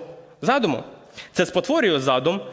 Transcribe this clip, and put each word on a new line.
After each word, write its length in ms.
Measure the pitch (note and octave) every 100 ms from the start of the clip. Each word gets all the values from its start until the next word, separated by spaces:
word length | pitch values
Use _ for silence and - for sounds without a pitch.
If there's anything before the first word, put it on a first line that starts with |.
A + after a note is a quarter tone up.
| - - - -
задуму. 400 | D#3+ C#4 G3+ B2 - - - - -
Це 140 | - E3+
спотворює 520 | F#3 F3 D#4+ A3 D3
задум, 420 | C3 B2+ D3+ G3 -